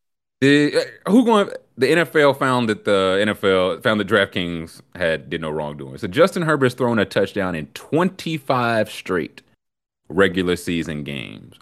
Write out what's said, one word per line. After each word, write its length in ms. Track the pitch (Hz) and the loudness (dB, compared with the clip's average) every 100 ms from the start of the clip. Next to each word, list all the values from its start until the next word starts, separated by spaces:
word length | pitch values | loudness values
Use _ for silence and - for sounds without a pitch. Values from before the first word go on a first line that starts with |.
| _ _ _ _ | _ _ _ _
The, 360 | 135 143 147 151 | 2 4 2 0
uh, 340 | 131 113 - | -4 -6 2
who 140 | 208 | 4
going, 240 | 233 220 196 - - - | 6 4 2 -4 -16 -2
the 120 | 127 | 2
N 80 | 165 | 2
F 160 | 160 | 2
L 180 | 160 143 | 4 4
found 360 | 135 135 127 117 | 4 0 2 0
that 160 | 107 | -2
the 340 | - 98 95 95 | 0 2 2 2
N 80 | 107 | 0
F 140 | 101 | 0
L 380 | 101 95 92 82 | 2 2 2 0
found 180 | 123 107 | 0 0
that 80 | 95 | 2
DraftKings 760 | 107 95 101 87 85 82 - _ | 2 2 -2 -6 -6 -10 -16 _
had, 340 | 87 87 80 71 | -4 -2 -2 -4
did 100 | 80 | -8
no 100 | 80 | -6
wrongdoing. 480 | 76 73 73 67 65 | -6 -8 -10 -14 -10
So 80 | 107 | -6
Justin 360 | 101 185 190 | 2 2 2
Herbert's 320 | 160 151 131 127 | -2 0 0 0
thrown 240 | 123 117 | 0 0
a 40 | |
touchdown 520 | 98 - 98 - 92 82 | 0 0 -2 -2 -4 -6
in 100 | 71 | -10
twenty-five 1200 | - - 147 180 185 - 160 - 131 120 113 104 | -16 -4 -2 -2 -4 -8 -6 -4 -2 0 0 -2
straight 540 | - - 90 71 - - _ _ _ _ _ - | -6 -6 -4 -4 -10 -20 _ _ _ _ _ -6
regular 440 | 82 95 92 90 87 | 0 2 2 -2 -2
season 480 | - 85 82 76 | -2 -4 -4 -8
games. 500 | 71 71 52 52 - - | -8 -10 -12 -16 -20 -14